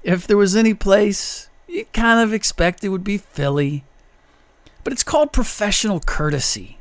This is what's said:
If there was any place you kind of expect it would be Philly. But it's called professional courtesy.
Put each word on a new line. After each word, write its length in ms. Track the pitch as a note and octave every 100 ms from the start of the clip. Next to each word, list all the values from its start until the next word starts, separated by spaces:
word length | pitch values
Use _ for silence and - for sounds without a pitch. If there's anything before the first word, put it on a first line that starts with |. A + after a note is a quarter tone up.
If 240 | - F3+ -
there 100 | G#3
was 180 | G3+
any 200 | G3+ A3+
place 720 | G#3+ G3 G3+ G#3 G3 - - - _ -
you 200 | F4 A4
kind 280 | - A#3 A3+
of 140 | A3
expect 500 | G#3+ - - E3+ F3+
it 60 | G3+
would 120 | F#3+
be 160 | G3 G3+
Philly. 640 | - - C#3 C#3+ C#3+ C#3+ - _ _ _ _ _ _ _ - _
But 80 | -
it's 100 | C4+
called 300 | - D#4 D4+
professional 680 | - A#3 - G#3 - A3 F3+
courtesy. 800 | - - D3+ C#3+ - G#2+ F2+ -